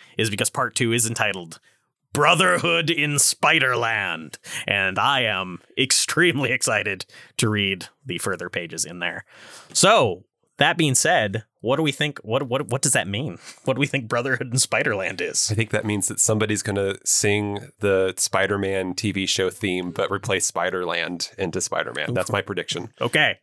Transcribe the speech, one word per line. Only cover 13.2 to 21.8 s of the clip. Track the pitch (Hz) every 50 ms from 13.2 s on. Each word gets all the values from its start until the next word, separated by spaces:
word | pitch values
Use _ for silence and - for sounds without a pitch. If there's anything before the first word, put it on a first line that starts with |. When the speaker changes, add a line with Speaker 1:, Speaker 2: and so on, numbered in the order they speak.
| 147 131 85 82 - - - - _
Speaker 1:
What | - 131
do | 127
we | 143
think | 139 - 139 117 110
Brotherhood | 123 120 123 135 131 123 - 123
in | 117 127
Spiderland | - - - 110 147 147 107 98 95 85 92 85
is? | 82 - - - - -
Speaker 2:
I | 107
think | 101 113 110
that | - 107 107
means | 107 104 101 92 -
that | 104 -
somebody's | - - 110 107 107 104 107 98 -
gonna | - 101 101 98 98 98 - -
sing | - - - - 104 101 104 104 104 101 101 - - - _
the | 104 101 98 95 95 95 92 -
Spider-Man | - - - 95 98 95 101 101 98 95 95 95 92 92 90
T | - - 104
V | 90 98 95 90
show | - - 95 92
theme, | - - - 98 90 90 90 90
but | 85 - 98 -
replace | 98 101 - - 98 95 - -
Spiderland | - 90 85 92 90 92 90 85 85 85 82 80 90 85 - - - -
into | 98 85 78 92
Spider-Man. | - - 85 82